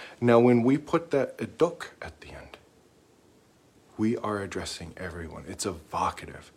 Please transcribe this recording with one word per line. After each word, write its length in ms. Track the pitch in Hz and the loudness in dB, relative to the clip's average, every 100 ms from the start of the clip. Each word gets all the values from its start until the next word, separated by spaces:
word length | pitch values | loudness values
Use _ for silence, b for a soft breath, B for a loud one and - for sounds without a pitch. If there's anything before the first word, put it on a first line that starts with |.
| B B | B B
Now, 200 | 120 117 | 6 8
when 240 | 123 120 | 8 6
we 120 | 117 143 | 6 2
put 360 | - 165 165 | 2 -2 0
that 260 | 139 123 - | -2 -2 -6
adok 520 | 113 - 165 170 - - | -10 0 0 0 -16 -14
at 180 | - - | -16 -16
the 100 | - | -20
end, 280 | - - - _ _ _ _ _ _ _ _ _ _ _ _ _ - | -18 -18 -20 _ _ _ _ _ _ _ _ _ _ _ _ _ -2
we 200 | 110 120 | 0 0
are 260 | 107 104 | -2 -4
addressing 500 | 98 92 85 - 82 - | -6 -8 -8 -10 -14 -12
everyone. 480 | 92 85 80 76 80 | -12 -10 -12 -14 -16
It's 200 | 92 101 | -8 -6
evocative. 840 | 85 - - 90 - 76 - - | -8 -8 -2 -2 -4 -12 -14 -20